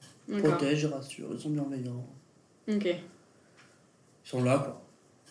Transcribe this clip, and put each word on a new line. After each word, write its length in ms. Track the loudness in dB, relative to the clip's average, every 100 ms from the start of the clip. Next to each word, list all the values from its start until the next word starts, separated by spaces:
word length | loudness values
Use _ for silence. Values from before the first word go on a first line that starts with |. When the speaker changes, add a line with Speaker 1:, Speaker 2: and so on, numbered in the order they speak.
| -20 -18 -6
Speaker 1:
Ils 80 | 2
Speaker 2:
D'accord. 220 | 4 4
Speaker 1:
protègent, 260 | 4 2
ils 40 | 2
rassurent, 360 | -2 -8 -10 -8
ils 60 | -6
sont 100 | -2
bienveillants. 560 | -2 -2 -4 -6 -6 -10 -14 -20 _ _ _ -2
Speaker 2:
Ok. 140 | 0 2
Speaker 1:
Ils 140 | 0 -4 -20 -20 -20 _ -20 -20 -20 _ _ _ -20
sont 200 | -6 0
là, 160 | 4 4
quoi. 260 | 2 -8 -14 -20 _ _ -20